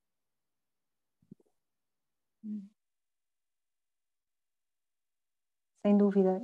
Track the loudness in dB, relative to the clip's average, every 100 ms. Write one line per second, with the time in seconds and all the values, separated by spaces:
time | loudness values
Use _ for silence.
0 | _ _ _ _ _ _ _ _ _ _
1 | _ _ -20 -20 _ _ _ _ _ _
2 | _ _ _ _ -14 -14 -14 _ _ _
3 | _ _ _ _ _ _ _ _ _ _
4 | _ _ _ _ _ _ _ _ _ _
5 | _ _ _ _ _ _ _ _ 0 2
6 | 2 2 0 0